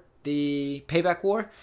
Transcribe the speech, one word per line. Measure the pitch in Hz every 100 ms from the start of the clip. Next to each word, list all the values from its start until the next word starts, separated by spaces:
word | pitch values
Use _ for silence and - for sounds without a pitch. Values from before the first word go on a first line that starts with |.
| - _
the | 147 147 143 143 143 139 -
Payback | 165 175 175
War. | 196 214 214 -